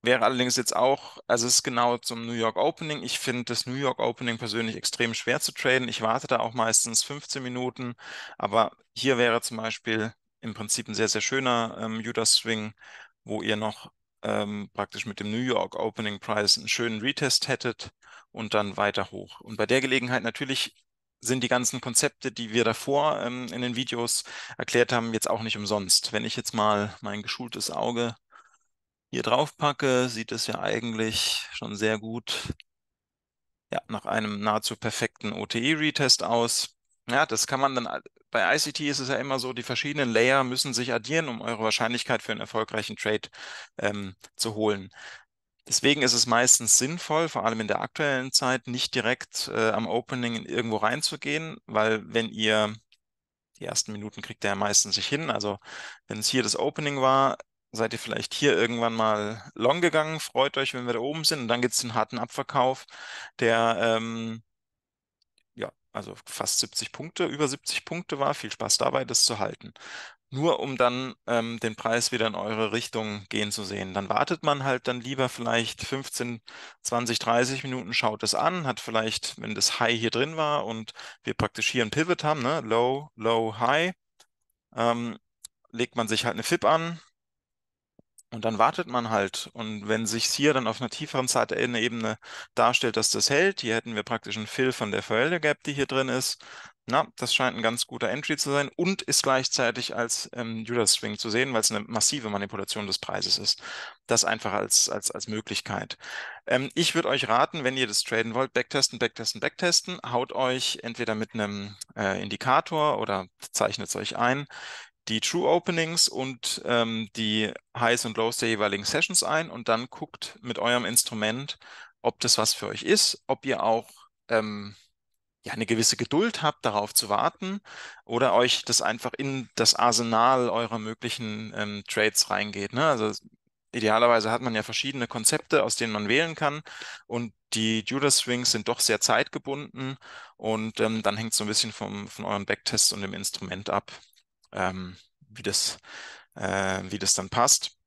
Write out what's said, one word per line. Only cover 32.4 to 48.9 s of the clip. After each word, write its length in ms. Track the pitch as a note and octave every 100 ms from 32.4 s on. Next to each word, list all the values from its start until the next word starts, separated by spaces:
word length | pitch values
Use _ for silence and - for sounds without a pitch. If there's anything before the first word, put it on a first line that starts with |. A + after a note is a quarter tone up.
| - - - _ _ _ _ _ _ _ _ _ _
ja, 100 | - -
nach 180 | G#2+ -
einem 360 | A2 G#2+ G#2
nahezu 340 | G#2+ G#2+ - A2+
perfekten 580 | A2+ - A#2 _ G#2+
O-T-E-Retest 880 | F2+ G#2 A#2 B2+ D#3 D3+ C#3+ C3+ -
aus. 560 | E2+ A#2 A#2 - - _ _ _ -
Ja, 160 | B2+ D#3
das 220 | A2+ -
kann 140 | C3+
man 120 | C3+
dann, 280 | B2+ A#2 C2+ - _ _
bei 260 | A#2 F#2 D3
I 40 |
C 120 | D3+
T 140 | D3 D3
ist 120 | C#3+
es 100 | C3
ja 60 | B2+
immer 240 | C#3 C3+
so, 140 | B2+
die 100 | B2
verschiedenen 480 | - B2 C#3+ D3 B2+
Layer 320 | A2 B2 C3+
müssen 300 | B2+ B2+ C#3+ A#2
sich 180 | B2
addieren, 360 | A#2 A2 D#3+ D#3
um 120 | A#2
eure 220 | G#2+ A2
Wahrscheinlichkeit 580 | A2 - A2+ A#2+ - A#2
für 120 | -
einen 80 | G#2+
erfolgreichen 560 | G#2+ A2+ A2 A2 G2+ G#2+
Trade, 320 | G#2+ G#2+ - - - - - -
ähm, 380 | G#2 G#2 G2 F#2+ - -
zu 180 | A#2
holen. 400 | G#2+ G#2+ G2+ F#2 - - - _ _ _ _ -
Deswegen 320 | - C3+ C#3+
ist 120 | B2+
es 140 | A#2 A#2
meistens 500 | A#2 B2 - A#2 -
sinnvoll, 500 | C3 E3+ - D#3 E3
vor 160 | -
allem 160 | G#2+ A2+
in 80 | G#2+
der 140 | G2+
aktuellen 500 | - - D3 C3+ B2+
Zeit, 360 | - C3 B2+ -
nicht 280 | B2 -